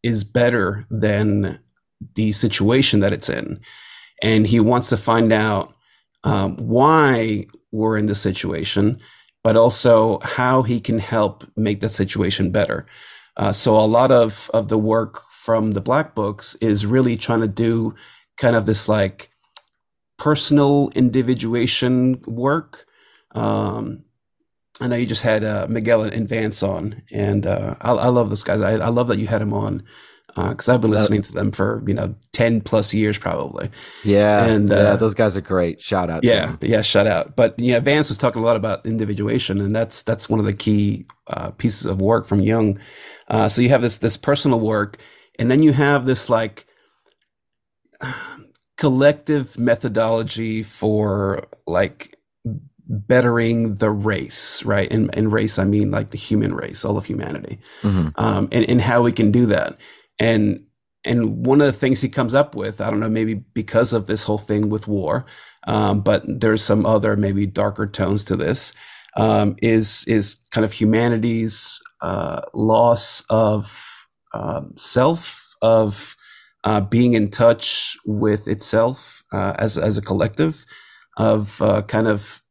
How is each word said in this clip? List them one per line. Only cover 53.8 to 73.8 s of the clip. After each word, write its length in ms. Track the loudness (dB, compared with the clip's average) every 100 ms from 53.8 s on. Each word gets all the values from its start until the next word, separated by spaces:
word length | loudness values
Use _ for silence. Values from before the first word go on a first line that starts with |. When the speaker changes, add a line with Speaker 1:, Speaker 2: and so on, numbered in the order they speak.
| 0
Speaker 1:
race, 720 | 0 -2 -2 -4 -6 -4 -4
right? 260 | 0 -2 0
And, 200 | 0 0 0
and 160 | 0
race, 260 | 0 -2 0
I 60 |
mean, 260 | 0 2 0
like, 200 | -2 -6
the 80 | -10
human 360 | -2 -2 0
race, 300 | -4 -8 -8
all 120 | -4 -4
of 80 |
humanity. 540 | -4 -8 -8 -10 -12 -16 -18 -6
Speaker 2:
Mm-hmm. 260 | -2 0 0
Speaker 1:
Um, 340 | 0 0 0 0
and, 160 | 0 2
and 120 | 2
how 220 | 2 2
we 100 | 2
can 200 | 2 2
do 140 | 4 2
that. 300 | 2 -2 -8 -20 -20 _ -2
And, 460 | 0 2 0 -2 _ _ _ _
and 400 | -2 -2 -2 -2
one 160 | 2 4
of 60 | 4
the 60 |
things 280 | 2 0 0
he 80 | -2
comes 260 | -2 0
up 200 | 2 0
with, 260 | -2 -8 -6
I 100 | -4
don't 100 | -2
know, 80 | -2
maybe 260 | 0 -2
because 580 | -4 -8 -8 0 0 2
of 140 | 0 -2
this 160 | -4
whole 160 | -2 -4
thing 300 | -2 -2 0
with 180 | -2 -2
war, 400 | -4 -2 -4 -6 -20 -20 _ -4
um, 340 | 0 0 0
but 220 | 2 0 -2
there's 360 | -2 0 0
some 240 | 0 0 2
other 300 | 2 2 0
maybe 300 | 0 0 -2
darker 400 | -2 -4 -4 -8
tones 380 | -4 -2 -2
to 120 | -2 -2
this, 360 | -2 -4 -6 -12 -20 -20 -12 -2
um, 400 | 2 2 0 0
is, 420 | 2 2 2 -2 0
is 300 | 0 0 -8 _
kind 120 | -2
of 80 | -2
humanity's, 1080 | 0 0 2 2 0 -2 -2 -4 -6 -8 -10 -14 _
uh, 380 | -6 -6 -6 -8 -10
loss 720 | -4 2 4 4 2 0 -4 -2
of, 760 | 0 2 0 -4 -12